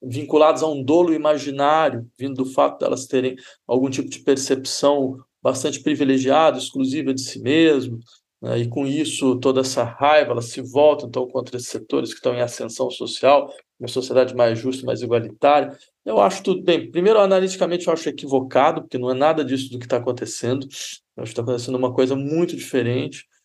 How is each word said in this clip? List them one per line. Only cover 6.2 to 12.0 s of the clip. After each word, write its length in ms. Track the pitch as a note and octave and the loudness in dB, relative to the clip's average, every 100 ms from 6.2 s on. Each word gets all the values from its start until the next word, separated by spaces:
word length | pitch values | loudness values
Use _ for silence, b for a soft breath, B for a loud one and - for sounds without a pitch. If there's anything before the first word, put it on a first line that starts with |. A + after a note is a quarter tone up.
| B2+ D3 D#3+ C3 | 2 4 4 2
exclusiva 560 | - C#3 C3 D3+ C3+ | -4 -4 -2 -2 -4
de 80 | C3 | -4
si 200 | B2 - | -8 -6
mesmo, 580 | A#2+ D#3 E3 C#3 A#2 A#2 b b _ _ | 0 4 4 4 -2 -10 b b _ _
né? 180 | B2 A#2+ | -4 -2
E 80 | A#2+ | -2
com 180 | C#3+ C3+ | -2 -2
isso, 480 | D3+ C#3+ - C3+ B2+ | -2 -4 -2 0 2
toda 220 | C3+ C3 | 2 2
essa 220 | C3 B2+ | 0 -2
raiva, 480 | A#2 - C#3+ D3+ C3+ | -4 0 4 4 4
ela 100 | A#2 | -2
se 200 | A#2 C3+ | -6 -10
volta, 440 | A#2 C3+ D3+ C#3+ A#2+ | -4 4 4 4 -2
então, 220 | B2+ B2+ | -6 -6
contra 300 | B2+ B2 B2 | -6 -6 -8
esses 120 | - | -10
setores 420 | - - B2+ | -12 -4 -4